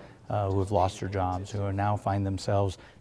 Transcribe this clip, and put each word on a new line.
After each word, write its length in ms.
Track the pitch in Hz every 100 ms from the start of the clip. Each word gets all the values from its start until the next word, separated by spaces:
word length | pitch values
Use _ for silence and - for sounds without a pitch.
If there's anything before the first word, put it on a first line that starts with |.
| - - -
uh, 220 | 104 98
who 80 | 98
have 140 | 95
lost 260 | 101 95 -
their 100 | 95
jobs, 440 | 98 90 90 95
who 100 | 104
are 100 | 101
now 240 | 98 104 104
find 300 | 98 101 98
themselves 520 | 95 - 101 98 - - -